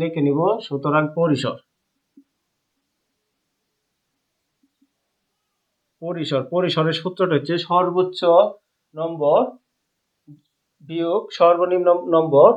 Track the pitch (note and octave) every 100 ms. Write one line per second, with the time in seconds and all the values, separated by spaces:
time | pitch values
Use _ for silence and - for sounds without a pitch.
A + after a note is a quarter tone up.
0 | E3 D#3+ C#3+ C#3+ F#3 A3+ - C#3 D3 D3+
1 | D3+ D#3+ E3 C3 A#2+ - _ _ _ _
2 | _ _ _ _ _ _ _ _ _ _
3 | _ _ _ _ _ _ _ _ _ _
4 | _ _ _ _ _ _ C#4 _ C#4 _
5 | _ _ _ _ _ _ _ _ _ _
6 | E3 E3+ D3 C#3+ - F3 F3 D#3 D#3 D#3
7 | F#3 F3+ F#3 D3 C#3 E3+ E3 F3 F3+ F3
8 | F#3 F#3 F3 E3+ G#3 - _ _ _ D3+
9 | E3 E3 D3 F#3 C4 - _ _ _ _
10 | _ _ - D3 _ _ _ _ D3 E3
11 | E3+ G3 - - E3+ F3 F3+ F3+ F3+ F3
12 | F3+ E3 D#3+ C#3 F#3+